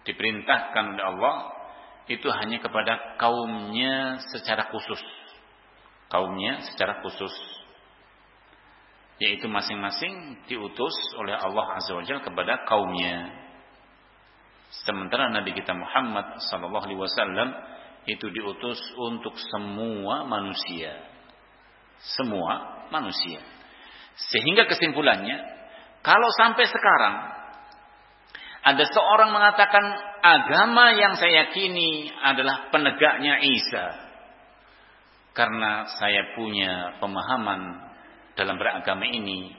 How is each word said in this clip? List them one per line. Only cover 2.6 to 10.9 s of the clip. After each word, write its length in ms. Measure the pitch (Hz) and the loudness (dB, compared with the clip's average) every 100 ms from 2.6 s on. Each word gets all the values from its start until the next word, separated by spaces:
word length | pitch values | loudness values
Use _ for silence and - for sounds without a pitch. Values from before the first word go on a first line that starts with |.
| 123 110 107 113 - - | -2 0 0 -2 -6 0
kaumnya 960 | 117 120 117 110 104 110 131 135 131 131 - | 0 2 -2 -6 -6 -2 0 -2 -4 -8 -10
secara 320 | 120 - 107 - | -10 -4 -4 -4
khusus. 240 | 110 - 104 - - - - _ _ _ _ - _ _ | -8 -8 -10 -12 -20 -20 -20 _ _ _ _ -20 _ _
Kaumnya 560 | 90 92 95 104 139 - | -2 -2 -6 -6 -6 -10
secara 320 | - 95 104 95 | -4 -4 -4 -10
khusus. 240 | - 95 - - - - - _ _ _ _ _ _ _ _ _ _ _ _ _ _ | -8 -10 -10 -16 -18 -20 -20 _ _ _ _ _ _ _ _ _ _ _ _ _ _
Yaitu 240 | 107 101 113 | 0 0 -4
masing-masing 960 | 104 - 104 101 - 175 190 156 123 - | -4 -4 -6 -6 -6 -8 -8 -14 -18 -10
diutus 460 | 123 101 - 147 | -10 -8 -4 -4